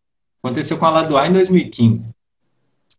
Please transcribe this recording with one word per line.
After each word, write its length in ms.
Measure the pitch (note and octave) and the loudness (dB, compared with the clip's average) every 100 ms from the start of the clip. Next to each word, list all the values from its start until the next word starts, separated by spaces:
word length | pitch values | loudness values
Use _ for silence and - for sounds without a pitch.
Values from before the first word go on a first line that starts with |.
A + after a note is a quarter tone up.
| _ _ _ _ | _ _ _ _
Aconteceu 340 | B2+ B2+ C#3+ D#3 | -8 -4 -4 0
com 80 | E3 | 0
a 60 | |
Ladoá 340 | D#3+ D#3 C#3 D#3 | 0 0 0 2
em 80 | |
dois 160 | F#3+ F#3 | 2 2
mil 140 | F3+ | 2
e 60 | B2 | 0
quinze. 440 | - A#2 A2+ - - _ _ _ _ _ _ _ | 0 2 2 -6 -16 _ _ _ _ _ _ _